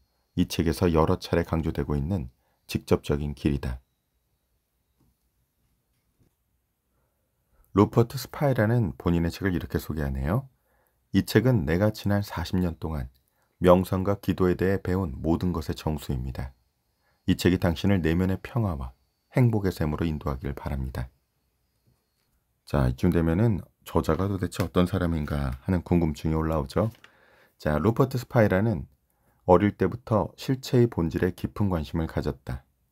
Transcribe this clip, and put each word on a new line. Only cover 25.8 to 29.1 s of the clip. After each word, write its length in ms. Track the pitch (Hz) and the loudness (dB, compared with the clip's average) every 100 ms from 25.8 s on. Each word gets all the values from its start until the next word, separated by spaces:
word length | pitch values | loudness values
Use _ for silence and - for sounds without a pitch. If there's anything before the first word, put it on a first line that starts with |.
궁금증이 540 | - 87 82 73 80 78 | 2 2 2 0 -2 0
올라오죠. 560 | 80 80 69 - 110 - - _ _ _ _ _ | 0 -2 -2 -2 -2 -4 -20 _ _ _ _ _
자, 220 | - 76 | -2 2
루퍼트 400 | 95 113 131 127 | 2 2 0 -2
스파이라는 680 | - 120 104 95 113 85 - _ _ | -2 2 4 2 0 -2 -6 _ _